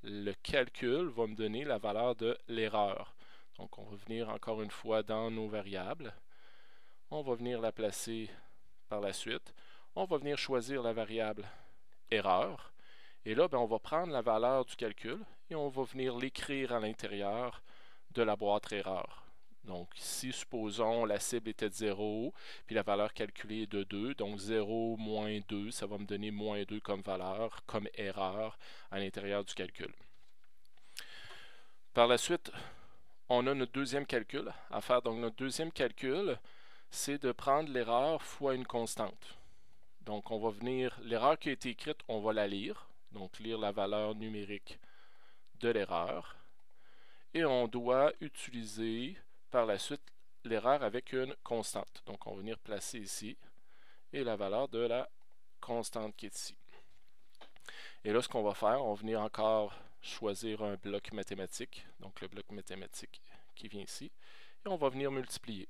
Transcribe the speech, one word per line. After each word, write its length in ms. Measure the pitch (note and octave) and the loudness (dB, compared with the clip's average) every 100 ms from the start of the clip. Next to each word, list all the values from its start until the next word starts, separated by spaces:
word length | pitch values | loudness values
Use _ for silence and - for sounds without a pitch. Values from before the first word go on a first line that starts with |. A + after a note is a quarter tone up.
le 280 | G#2+ G#2 G2+ | -6 -4 -2
calcul 760 | G2 - D3 B2 - B2 C#3 F3 | -2 2 4 4 2 2 4 2
va 180 | A#2 A2+ | 2 0
me 80 | G#2+ | 2
donner 300 | G#2+ A2 D3 | 0 0 0
la 120 | A2+ | 0
valeur 380 | G#2+ G#2 A#2+ A2+ | 2 2 2 2
de 220 | A2+ A#2+ - | 2 0 -2
l'erreur. 680 | A2+ A2 G#2+ G2+ G2 G2+ - - - - - | 0 4 4 4 2 -4 -10 -12 -12 -12 -10
Donc, 200 | F#2 - | -10 -10
on 60 | |
va 140 | G#2+ G2+ | -10 -10
venir 320 | G2+ A2+ A2 | -4 -2 -2
encore 320 | A2 - A2 | -4 -2 -2
une 100 | G#2 | -2
fois 320 | - A2 A2 | -6 2 2
dans 260 | G2+ A2 A2+ | 4 0 0
nos 200 | A2+ G#2+ | -2 -2
variables. 640 | G#2+ G2 F#2+ F#2 D#3 C3 - - - - - - - - - - | -2 -2 -4 -2 -4 -6 -10 -12 -12 -12 -12 -12 -12 -12 -12 -6
On 120 | D3+ | -4
va 140 | C#3 A#2 | 0 2
venir 240 | A#2+ B2 | 2 2
la 140 | A2+ | 2
placer 560 | G#2 A2 - - A2+ A2 - - - - - - | 2 0 0 -2 -2 -4 -8 -12 -12 -12 -12 -4
par 140 | G#2 | 0
la 100 | G2+ | 0
suite. 420 | F#2+ - - - - - - - - | 0 -2 -2 -4 -12 -12 -12 -8 -2
On 100 | F#3+ | 2
va 120 | D#3+ | 2
venir 200 | C#3+ C#3+ | 2 0
choisir 440 | - C3 A#2 C#3 | 2 2 2 0
la 120 | A#2 | 2
variable 520 | A2+ G#2+ A2+ A2 G#2+ G2 - - - - - - | 2 0 2 0 0 -6 -10 -12 -12 -12 -12 2
erreur. 600 | A2 G2 F#2 D3+ - - - - - - - - | 4 8 8 6 0 -8 -10 -10 -10 -10 -8 0
Et 100 | A2 | 6
là, 140 | E3+ | 6
ben, 80 | C3 | 8
on 80 | A#2 | 4
va 120 | A2 | 4
prendre 360 | - D#3 F3 | 2 0 2
la 80 | C#3 | 2
valeur 420 | A2 A2 A#2 C3+ | 6 6 8 6
du 140 | B2 - | 2 0
calcul 420 | A2+ G#2 A2 A#2+ A3 - - | -4 -2 -4 -4 -6 -10 -6
et 60 | D#3+ | -2
on 120 | C#3+ | 0
va 160 | C3 | 0
venir 320 | B2+ C3 C3 A#2+ | -2 2 0 2
l'écrire 560 | C3 - - C#3 C3 | -2 -2 -2 0 2
à 80 | A#2+ | 2
l'intérieur 840 | G#2+ A2 G#2 G2+ G2+ A2 B2 - - - - - - | 2 -2 -4 -2 0 0 -2 -4 -10 -12 -10 -12 -6
de 120 | - | 4
la 140 | A2+ G#2 | 4 6
boîte 340 | G#2 G#2 - | 6 4 4
erreur. 460 | G#2 F#2+ F#2+ - - - - - - | -2 0 -2 -2 -8 -12 -12 -12 -12
Donc 320 | - F#2 F2 - | -8 -6 -6 -8
ici, 380 | - - B2+ | -6 -4 -4
supposons 720 | B2+ - A#2+ G#2+ G2+ A2 A#2 A2 | -4 -4 -2 0 4 4 6 6
la 140 | G#2 | 4
cible 320 | - A#2+ G#2+ | 4 0 0
était 180 | G#2+ G#2+ | 0 0
de 60 | F#2+ | 2
zéro, 580 | G#2+ G2 G#2+ G#2+ A#2+ - - - - | 2 4 2 2 0 -2 -10 -10 0
puis 80 | |
la 80 | A2 | 2
valeur 320 | G2+ G2+ G#2 | 6 6 4
calculée 480 | - G#2+ - G#2 G#2+ | 2 -4 -4 -4 -2
est 100 | G#2+ | 0
de 120 | G#2 | 0
deux, 320 | G2 G2+ A#2 C#3 | 0 0 -2 0
donc 240 | G2+ G#2 | -2 -2
zéro 580 | G2 A2 G#2 A2+ A2+ A2+ | 2 2 4 2 2 0
moins 420 | A2 G#2+ G#2+ G#2+ G2+ | 0 0 0 0 0
deux, 220 | G#2 G#2 | -2 -2
ça 160 | - G2+ | -4 -4
va 140 | G#2 | -4
me 60 | G2+ | -2
donner 260 | G#2 G#2+ | -2 -2
moins 320 | G#2 G#2+ G#2 | -2 0 0
deux 160 | G2 G#2+ | -2 -4
comme 220 | - G2 | 0 0
valeur, 640 | G2 F#2+ F#2 G2 A2+ - - | 0 0 0 0 -2 -2 -2
comme 200 | A2 G#2 | -2 -2
erreur 640 | - G2+ G2 F#2+ G2 A2 - - - - | -4 -4 0 0 0 -2 -4 -10 -10 -6
à 80 | F#2+ | -2
l'intérieur 480 | G2 G2+ G2+ G2+ G2 | -2 -2 0 0 0
du 80 | |
calcul. 400 | - F#2 - - - - - - - - - - - - - - - - - - - - - - | -4 -4 -4 -8 -8 -12 -12 -12 -12 -12 -12 -12 -12 -10 -10 -10 -10 -10 -10 -12 -12 -12 -12 -2
Par 140 | - A#2+ | 8 10
la 100 | B2 | 8
suite, 340 | - F3 - - - - - - - - - | 6 0 0 -8 -10 -10 -12 -12 -12 -12 4
on 160 | B2 B2+ | 4 6
a 80 | |
notre 180 | C#3 B2+ | 2 2
deuxième 360 | C3+ C#3 C#3 C#3+ | 0 0 0 2
calcul 440 | B2+ A2 C3+ - - - | 0 0 -4 -4 -8 -6
à 100 | A2+ | -4
faire. 220 | - B2 | 6 6
Donc 160 | A#2+ A2+ | 6 0
notre 160 | A#2 A2 | 0 0
deuxième 360 | C3 B2+ D#3+ | -2 0 -2
calcul, 680 | - C3 - C3+ D3 G3+ B2+ - - - - - | 2 2 2 0 2 2 0 -4 -12 -12 -12 -8
c'est 320 | - - C#3+ | -4 -2 2
de 100 | C#3 | 2
prendre 380 | A#2+ - C#3 D#3 | 2 4 4 4
l'erreur 540 | B2+ A2+ A#2+ C#3+ D#3+ | 0 4 6 6 2
fois 320 | - - C#3 C3 | -2 0 2 2
une 100 | B2+ | 2
constante. 720 | A#2+ A2+ - G#2+ - - - - - - - - - | 0 0 0 -2 -4 -10 -10 -10 -12 -12 -12 -12 -10
Donc 300 | - G#2 - | -4 -4 -2
on 80 | A2+ | 0
va 100 | A2 | 2
venir, 480 | G#2 A#2 C3 B2+ A#2+ | 0 0 2 0 -2
l'erreur 340 | B2+ A#2 C3 D#3 | 0 6 8 6
qui 120 | - | 4
a 20 | |
été 180 | C3 B2+ | 0 -2
écrite, 300 | A#2 - D3+ - | -4 -4 -4 -2
on 120 | A2 | 2
va 140 | G#2+ | 4
la 140 | G#2+ G2+ | 4 4
lire, 400 | G2 A#2+ G#3 - - - | 2 -2 -6 -8 -12 -10
donc 260 | G#2 F#2+ - | -8 -8 -6
lire 220 | A2 A2+ | -4 0
la 120 | G#2 | 2
valeur 440 | G2+ G2 G#2 G#2+ G#2+ | 2 2 4 2 0
numérique 640 | A2 G#2+ G2+ G2+ - - - - - - - - - - | -4 -4 -4 -6 -6 -10 -10 -12 -12 -12 -12 -12 -12 0
de 100 | A#2 | 2
l'erreur, 640 | A2+ F#2+ F2 F2 D#2+ - - - - - - - - - - - D#3+ | 4 4 2 2 -2 -6 -10 -12 -12 -12 -12 -10 -10 -12 -12 -6 2
et 100 | D#3+ | 4
on 220 | B2+ A#2+ | 6 4
doit 440 | A#2+ A#2+ B2+ D3 - | 2 6 8 8 6
utiliser 920 | D3+ - - B2 A2 G#2+ A2+ A2+ B2+ G3 - - - | -6 -6 -6 -6 -6 -2 0 0 -2 -6 -10 -12 2
par 140 | B2+ A2+ | 4 6
la 120 | G2+ | 4
suite 240 | - C#3+ - - - - B2 | 2 -4 -6 -12 -12 -10 0
l'erreur 360 | A2+ A2+ C#3+ | 4 6 6
avec 300 | A#2+ A#2 - | 6 0 0
une 240 | C3 C3 - | 0 0 -4
constante. 600 | - A#2 G#2+ G#2 G2+ - - | -2 0 0 -4 -6 -8 -10
Donc 200 | G#2+ - | -8 -6
on 60 | |
va 60 | G2+ | -6
venir 200 | G2+ A2+ | -4 -6
placer 420 | - G#2 - A#2+ | -4 -4 -4 -6
ici, 380 | G2 - G#2+ - - - - - - - - | -6 -6 -6 -8 -12 -12 -12 -12 -12 -12 -6
et 100 | C#3+ | -2
la 140 | B2 G#2 | 0 2
valeur 320 | G2 G#2+ C#3 | 2 2 2
de 100 | A2+ | 2
la 300 | A#2+ A#2+ B2+ - - - - - | 2 2 0 -6 -12 -12 -12 -10
constante 560 | - A#2 A2 A#2 G#2+ G#2 | -2 -2 -2 -2 -4 -6
qui 120 | G#2+ | -8
est 80 | - | -8
ici. 200 | - G#2 - - - - - - - - - - - - - - G#2+ | -8 -10 -12 -12 -12 -12 -12 -12 -12 -12 -12 -10 -10 -10 -10 -6 4
Et 80 | |
là, 80 | A2 | 4
ce 80 | B2 | 4
qu'on 140 | B2 | 2
va 100 | G#2 | 2
faire, 280 | G2 G#2+ B2+ | 6 6 6
on 100 | B2+ | 2
va 60 | G#2 | 0
venir 200 | G#2+ A2 | 0 0
encore 540 | G#2+ - A2 A2 G#2 - - - | 0 4 6 6 4 -4 -12 -10
choisir 600 | - - A2 G2+ A#2 G#2+ | -8 -2 0 0 -2 -2
un 120 | G#2+ G2 | -2 -2
bloc 340 | G2+ G2+ - | -2 -2 -2
mathématique, 760 | A2 F#2+ G2 F#2+ - - - - - | -4 -4 -4 -4 -4 -6 -8 -12 -12
donc 220 | F#2+ - | -10 -8
le 80 | F#2+ | -8
bloc 200 | G2 G2 | -8 -8
mathématique 720 | G#2 F#2 F#2+ F#2+ - - - - - - | -8 -6 -8 -8 -10 -10 -12 -12 -12 -12
qui 140 | - A2 | -10 -8
vient 160 | G2+ | -8
ici, 280 | F#2+ - D3 - - - - - G#3 | -8 -8 -10 -10 -12 -12 -12 -10 -2
et 40 | |
on 80 | F#3 | 4
va 100 | C#3+ | 4
venir 240 | C3 C#3 | 4 0
multiplier. 560 | C3+ B2+ - - G#2 - | 0 -2 -6 -6 -6 -6